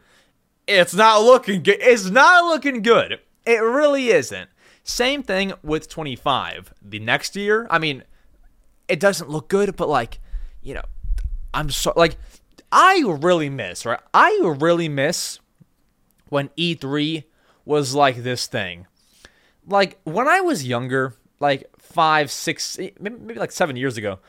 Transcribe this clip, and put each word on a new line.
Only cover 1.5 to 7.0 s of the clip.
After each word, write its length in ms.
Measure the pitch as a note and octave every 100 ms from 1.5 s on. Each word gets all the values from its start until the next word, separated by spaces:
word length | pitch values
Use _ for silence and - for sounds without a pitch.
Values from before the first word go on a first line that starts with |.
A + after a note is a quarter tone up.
| G3
good. 140 | C#3+ G3+
It's 300 | B3 A#3+ F#3
not 360 | A3+ D#4 F4+ E4+
looking 380 | D#4 C#4+ B3+
good. 360 | G#3+ G3+ F2+ A2+ _ _ -
It 160 | A#3
really 480 | A3+ C4 D4 C#4 B3
isn't. 400 | E3+ A#2+ F#2+ F2+ _ _ _
Same 400 | - - B3 C#4+
thing 300 | B3+ F#3+ G3 -
with 260 | D3+ D#3 -
twenty-five. 840 | - D3+ A#2+ D3 B2 E2+ E2+ F#2 -
The 200 | G2+
next 360 | G#2